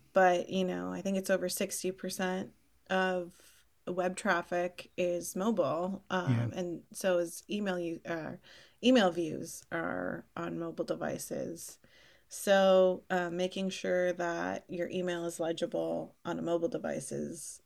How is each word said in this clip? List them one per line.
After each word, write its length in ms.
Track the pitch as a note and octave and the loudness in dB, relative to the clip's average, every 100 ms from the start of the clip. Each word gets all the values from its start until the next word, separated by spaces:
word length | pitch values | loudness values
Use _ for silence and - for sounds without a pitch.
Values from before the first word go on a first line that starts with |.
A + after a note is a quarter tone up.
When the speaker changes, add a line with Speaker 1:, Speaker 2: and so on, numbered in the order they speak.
| _ | _
Speaker 1:
but, 360 | - F#3 F3+ - | 6 8 6 2
you 160 | F#3+ F#3 | 0 0
know, 260 | F3+ F3+ | 0 -4
I 100 | F3+ | -4
think 160 | G3 F#3+ | -2 -2
it's 120 | F#3+ | 2
over 180 | F#3 F3+ | 0 0
sixty 420 | - G3 - F#3 | -2 -4 -2 -4
percent 580 | F#3 F#3 - F#3 F#3 G3+ - _ _ - | -4 -8 -4 -2 -2 -6 -12 _ _ -2
of 420 | F#3+ F#3 F3+ F3 - - - _ _ - | 0 2 0 -4 -12 -20 -20 _ _ -6
web 280 | F#3 F3+ F#3 | -2 -2 0
traffic 760 | G#3 F3 F3 F3 F3+ - - - | 2 2 2 0 0 -4 -10 -2
is 380 | F3+ F3 E3+ - | 0 0 -2 -2
mobile, 680 | G3+ G#3 C#3+ D3+ F3+ G3 - | 2 2 2 2 -2 -4 -4
um, 400 | F#3 F3 A#2+ A#2 | -2 2 2 0
Speaker 2:
Yeah. 80 | F3 | -2
Speaker 1:
and 220 | F3+ E3 - | -4 -6 -10
so 260 | - F#3+ F3+ | -2 2 2
is 240 | E3+ - - | 0 -6 -6
email 300 | G#3 G#3 F3+ | -4 -2 -2
u-, 220 | E3+ E3 - | -2 -6 -6
uh, 280 | E3+ D#3 F3+ - - - _ | -6 -6 -10 -16 -20 -20 _
email 280 | A3+ B3+ F#3+ | 4 6 6
views 520 | E3+ D#3+ - E3 - - | 2 -2 -4 -8 -12 -8
are 540 | E3+ E3+ F3+ F3+ F3+ - - | -4 -4 -4 -4 -6 -8 -8
on 240 | E3+ E3+ | -6 -6
mobile 240 | E3 E3 E3 | -6 -6 -4
devices. 920 | D#3+ D#3 D3+ - E3 C3+ E3 - - _ - - - _ | -4 -4 -6 -6 -6 -6 -8 -12 -18 _ -20 -20 -20 _
So, 760 | - - G3 F#3+ F#3 F#3 F#3 - | -6 4 6 8 8 8 4 0
uh, 200 | F#3 F3 | -2 0
making 400 | E3+ F#3 F#3 F#3+ | -2 -2 -2 -4
sure 420 | F#3 F#3+ F3+ F3+ | -4 -2 0 0
that 520 | F3 F3 E3+ F3+ G3 - | 0 -2 -2 -2 -4 -6
your 200 | F3 F3 | -6 -4
email 360 | F#3 F3+ F3 E3+ | -2 -2 -2 -4
is 140 | E3+ | -2
legible 760 | E3 E3+ E3+ E3+ E3 E3 D#3+ - - | -2 -2 -2 -2 -2 -4 -6 -10 -6
on 120 | E3+ | -4
a 40 | |
mobile 260 | E3 E3+ E3 | 0 0 0
device 420 | D#3+ D#3 - C#3+ | -2 -4 -4 -6
is 500 | C#3+ D3 E3 - - | -6 -6 -8 -12 -16